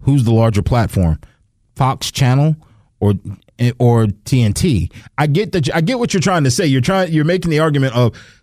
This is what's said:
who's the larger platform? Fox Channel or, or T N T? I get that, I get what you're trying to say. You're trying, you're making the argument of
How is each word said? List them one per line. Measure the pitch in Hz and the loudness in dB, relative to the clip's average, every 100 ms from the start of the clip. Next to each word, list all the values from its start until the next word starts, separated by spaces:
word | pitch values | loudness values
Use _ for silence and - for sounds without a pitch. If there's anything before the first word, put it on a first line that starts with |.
who's | - 143 | -2 0
the | 113 | 2
larger | 113 113 101 | 2 2 0
platform? | 92 123 107 - 85 78 - _ _ _ _ - | 0 0 0 0 0 -2 -6 _ _ _ _ -4
Fox | 131 131 - | -4 -4 -6
Channel | - 131 131 151 156 - _ _ _ | -2 2 2 2 -2 -8 _ _ _
or, | 104 98 - 101 _ - 120 117 | -2 -2 -4 -16 _ -4 -4 0
or | 120 117 110 95 - | 2 2 0 -2 -2
T | 131 | 0
N | 113 | 0
T? | - 185 110 85 - - - | 0 0 0 -2 -8 -12 -4
I | 151 | 0
get | 147 208 | 0 -2
that, | 185 131 165 | -2 -2 -2
I | |
get | 160 254 | -2 -2
what | 240 | -2
you're | 196 | -2
trying | 165 180 135 | 0 0 0
to | |
say. | 120 170 | 0 0
You're | 131 | 0
trying, | 123 190 180 | 0 0 0
you're | 156 151 | 0 0
making | 185 170 | 0 -2
the | 151 | 0
argument | 160 143 135 123 | 0 0 0 0
of | 208 - - _ | 0 -2 -12 _